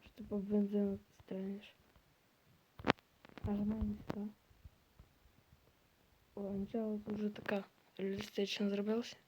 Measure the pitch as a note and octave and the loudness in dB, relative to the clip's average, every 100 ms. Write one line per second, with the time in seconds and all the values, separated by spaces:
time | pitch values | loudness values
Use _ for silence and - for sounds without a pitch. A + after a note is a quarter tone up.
0 | - - G#3 G#3 G3+ G#3 G3+ G#3 G3+ G3 | -20 -14 -4 -2 2 4 4 4 2 0
1 | - - - F#3+ G3 G3+ - - - - | -6 -20 -8 -6 -4 -6 -10 -20 -20 -20
2 | - _ _ _ _ - _ _ - - | -20 _ _ _ _ -20 _ _ 4 4
3 | _ - - - - G3+ G#3 A3 G#3+ G#3 | _ -20 -18 -6 -2 0 2 2 0 -2
4 | - A3 G#3 G#3 _ - - - _ _ | -4 -4 -4 -8 _ -20 -20 -20 _ _
5 | - - - - - - - - _ _ | -20 -20 -20 -20 -20 -20 -20 -20 _ _
6 | - - - - G3+ G3 G3+ A#3 A3 G#3+ | -20 -20 -16 -8 -4 -4 -2 -2 -2 -2
7 | G#3 G#3 G#3 G#3 - G3+ G3 - - - | -4 -2 -2 -2 -2 -2 -2 -16 -20 -4
8 | G3 G3 G#3 - G3+ - G3+ G3+ G3+ A3+ | -2 -2 -4 0 0 2 2 2 2 2
9 | A#3+ - | 0 -10